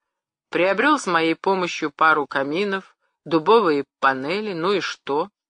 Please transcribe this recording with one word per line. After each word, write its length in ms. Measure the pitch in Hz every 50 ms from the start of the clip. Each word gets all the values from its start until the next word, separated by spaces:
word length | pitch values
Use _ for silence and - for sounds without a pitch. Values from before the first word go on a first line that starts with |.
| _ _ _ _ _ _ _ _ _ -
Приобрёл 500 | - 156 175 190 196 196 240 294 311 -
с 100 | - 196
моей 280 | 175 165 165 165 165
помощью 560 | - - 190 196 190 180 175 - - 160 147
пару 340 | - - 160 160 156 151 139
каминов, 680 | - - 143 135 143 151 175 208 202 196 190 190 _ _ _ _ _ _ _ -
дубовые 580 | 151 160 160 151 175 220 233 202 165 147 143 135 _ _ -
панели, 540 | - 135 135 131 135 147 180 208 220 214 185
ну 180 | 160 160 190
и 80 | 208 180
что? 500 | 151 - - - - - 139 151 175 208 _ _ _ _